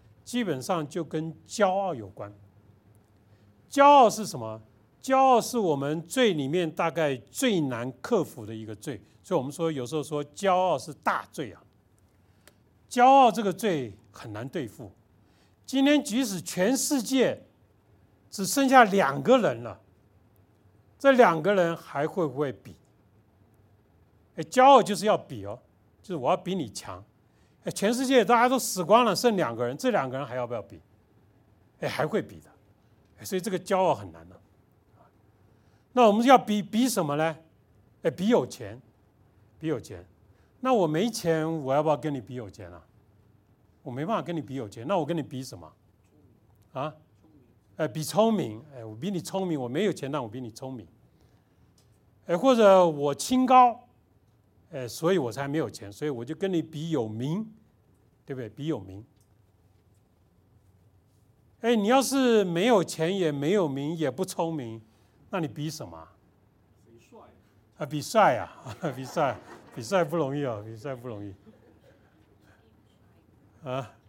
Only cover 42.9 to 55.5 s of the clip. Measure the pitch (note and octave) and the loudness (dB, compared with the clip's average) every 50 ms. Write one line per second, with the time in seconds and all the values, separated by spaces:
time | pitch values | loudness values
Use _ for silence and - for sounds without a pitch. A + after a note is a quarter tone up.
42.9 | _ _ _ _ _ _ _ _ _ _ _ _ _ _ _ _ _ _ _ C#3+ | _ _ _ _ _ _ _ _ _ _ _ _ _ _ _ _ _ _ _ -12
43.9 | A#2+ B2+ D3 G3+ A3+ F#3+ D3 - F3 E3 B2+ G#2+ C3 C3+ A#2+ G#2 - A#2 A2+ C#3+ | -10 -8 -6 -4 -4 -4 -4 -4 -6 -8 -8 -8 -10 -10 -10 -10 -12 -12 -6 -2
44.9 | G3+ F#3 D3+ C#3 E3+ E3 C3 G#2+ - B2+ C3+ B2 - F#2 E2 D2+ - _ _ _ | -2 -2 -2 -2 -4 -6 -6 -8 -10 -12 -12 -12 -16 -18 -20 -20 -20 _ _ _
45.9 | _ _ _ _ _ _ _ _ _ _ _ _ _ _ _ _ - C3 C3+ D#3 | _ _ _ _ _ _ _ _ _ _ _ _ _ _ _ _ -10 -8 -8 -8
46.9 | D#3 - _ _ _ _ _ _ _ - _ _ _ _ _ _ _ - E3 D3+ | -10 -14 _ _ _ _ _ _ _ -20 _ _ _ _ _ _ _ -6 -6 -4
47.9 | - D#3 D3+ - - F#3 A3 A3+ A3+ G3 C#3+ A#2 G#2+ A2 C#3 D3+ C#3+ B2+ A2+ A2 | -4 -6 -8 -4 0 2 2 2 2 0 -2 -6 -8 -12 -16 -18 -18 -16 -16 -16
48.9 | G#2+ A2 C3 G3 G3+ F3 - - - F#3+ F#3+ F3+ E3 C#3+ B2+ A#2+ B2 D#3 G#3 G#3 | -14 -10 -8 -6 -6 -6 -8 -6 -6 -6 -4 -4 -4 -4 -4 -4 -4 -2 -2 -2
49.9 | D3+ - - C3 C#3+ D3+ B2+ G#2+ A2 B2+ B2+ A2+ G#2+ - - C3 C3 A#2+ - E2+ | -4 -4 -6 -6 -6 -6 -8 -8 -10 -12 -14 -14 -14 -14 -14 -14 -14 -14 -16 -18
50.9 | _ _ _ _ _ _ _ _ _ _ _ _ _ _ _ _ _ _ _ _ | _ _ _ _ _ _ _ _ _ _ _ _ _ _ _ _ _ _ _ _
51.9 | _ _ _ _ _ _ _ - E3+ F3+ G3+ C4+ C4 A3+ A3 G3+ G3 F#3+ F3+ E3+ | _ _ _ _ _ _ _ -4 -4 2 4 4 6 8 8 8 10 8 8 6
52.9 | D#3 C#3+ C#3+ C#3+ C#3+ - - - B3+ B3+ B3+ B3 B3+ B3+ B3 B3 A3+ - - _ | 2 0 -2 -2 -2 -4 -4 -2 0 2 4 6 8 8 8 6 4 -2 -10 _
53.9 | _ _ _ _ _ _ _ _ _ _ _ _ _ _ _ _ E3+ C#3 B2+ A#2 | _ _ _ _ _ _ _ _ _ _ _ _ _ _ _ _ -12 -10 -10 -10
54.9 | - - D#3+ E3 G3 F3+ C#3 A#2 G#2+ B2 C#3 C#3 | -8 -4 0 0 0 0 0 -4 -6 -6 -6 -4